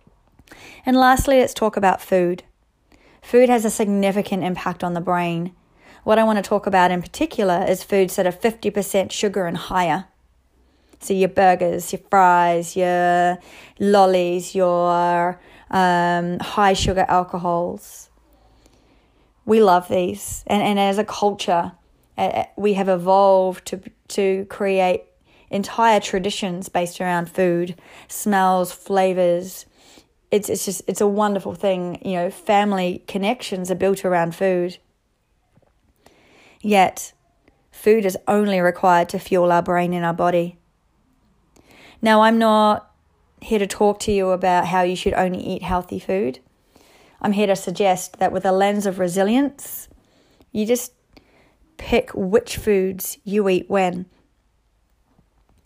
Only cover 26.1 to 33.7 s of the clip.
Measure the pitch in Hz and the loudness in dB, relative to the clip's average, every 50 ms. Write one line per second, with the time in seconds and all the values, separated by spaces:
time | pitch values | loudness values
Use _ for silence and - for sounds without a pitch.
26.1 | - 190 180 208 202 - 214 185 175 175 190 - - 180 175 170 - - 185 180 | -4 -4 -4 -4 -6 -6 -6 -6 -6 -8 -8 -6 -4 -4 -4 -4 -6 -6 -4 -4
27.1 | 175 175 170 170 - 190 185 180 175 170 175 180 170 - - - - - - - | -2 -4 -4 -4 -2 0 0 0 0 0 -2 -4 -8 -12 -16 -20 -20 -20 -20 -16
28.1 | - - - 208 202 190 185 185 185 185 180 185 - - - - 196 196 190 190 | -12 -6 -2 0 0 2 2 2 2 0 0 -4 -6 -12 -8 -4 0 0 2 2
29.1 | 180 185 180 175 175 175 185 190 - - - _ _ _ _ - - - _ _ | 2 2 2 2 0 0 -4 -8 -14 -18 -20 _ _ _ _ -20 -20 -20 _ _
30.1 | _ _ _ _ - 208 202 - - 202 - 208 185 - - - 190 - 208 202 | _ _ _ _ -2 -2 -2 -2 -6 -6 -6 -6 -8 -8 -8 -6 -2 0 0 0
31.1 | 202 208 214 208 202 190 180 202 185 - - 196 185 180 175 175 170 - - 196 | 2 0 0 0 -2 -4 -6 -8 -8 -4 -2 -2 -2 -2 -4 -8 -10 -10 -8 -6
32.1 | 185 175 175 190 - - - - 208 202 208 208 196 185 180 180 190 - _ - | -4 -4 -4 -6 -8 -6 -2 0 0 2 2 0 0 -2 -2 -4 -4 -8 _ -10
33.1 | - 196 196 208 233 - - - 202 185 180 180 | -6 -4 -2 -2 -4 -4 -6 -8 -8 -6 -4 -4